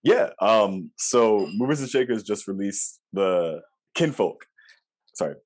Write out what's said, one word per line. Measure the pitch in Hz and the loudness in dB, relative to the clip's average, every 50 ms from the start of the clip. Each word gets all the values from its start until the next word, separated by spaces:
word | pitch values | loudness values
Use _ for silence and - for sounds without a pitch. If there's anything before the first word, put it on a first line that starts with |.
| - | 4
Yeah. | 139 - - - - - - | 4 4 4 2 -2 -2 0
Um, | 92 104 113 110 104 98 95 95 85 78 _ | 2 4 4 4 4 2 0 -6 -8 -10 _
so | - - - - 120 117 110 107 101 95 76 92 | -4 -4 2 4 4 4 4 4 2 0 -2 -2
Movers | 107 123 135 151 143 | -2 -2 0 -2 -2
and | 135 127 | -4 -2
Shakers | 135 131 127 120 117 110 98 | 0 -2 0 0 -2 -4 -2
just | - 104 101 - - | -6 -6 -6 -6 -8
released | 98 98 98 101 98 - - - - _ _ _ - | -6 -6 -6 -4 -4 -6 -6 -8 -10 _ _ _ -2
the | 95 98 92 90 87 85 82 78 73 - _ _ _ _ _ _ | 0 0 2 2 0 0 -2 -4 -8 -12 _ _ _ _ _ _
Kinfolk. | - 170 156 143 - 104 - - - - _ _ _ _ _ _ _ _ _ _ _ _ _ _ | -2 -2 -2 0 -2 -2 -2 -2 -8 -20 _ _ _ _ _ _ _ _ _ _ _ _ _ _
Sorry. | - 87 73 69 67 _ | -6 -6 -6 -6 -12 _